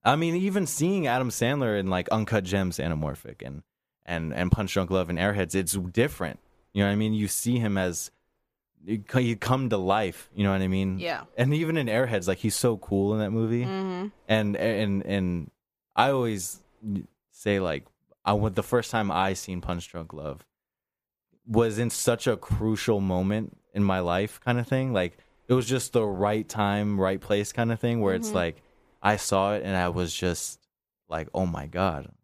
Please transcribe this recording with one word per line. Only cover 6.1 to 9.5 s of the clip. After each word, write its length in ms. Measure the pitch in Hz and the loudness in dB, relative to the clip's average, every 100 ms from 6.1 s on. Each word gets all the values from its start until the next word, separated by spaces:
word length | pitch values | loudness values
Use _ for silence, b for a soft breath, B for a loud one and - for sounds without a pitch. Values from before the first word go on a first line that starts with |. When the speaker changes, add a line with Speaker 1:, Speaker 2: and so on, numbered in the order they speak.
| - 85 - _ _ _ | 0 -8 -8 _ _ _
Speaker 1:
You 100 | 101 | 0
know 60 | 101 | 2
what 40 | |
I 40 | 101 | 2
mean? 160 | 107 | 0
You 140 | 107 104 | 0 -2
see 300 | - 117 123 | -2 0 0
him 180 | 110 98 | 0 0
as, 320 | 92 85 - _ _ _ _ _ _ _ | 0 -2 -10 _ _ _ _ _ _ _
you 140 | 82 107 | -6 -6
co-, 200 | 104 131 | -2 0
you 160 | 123 110 | 0 -2
come 320 | 107 | 0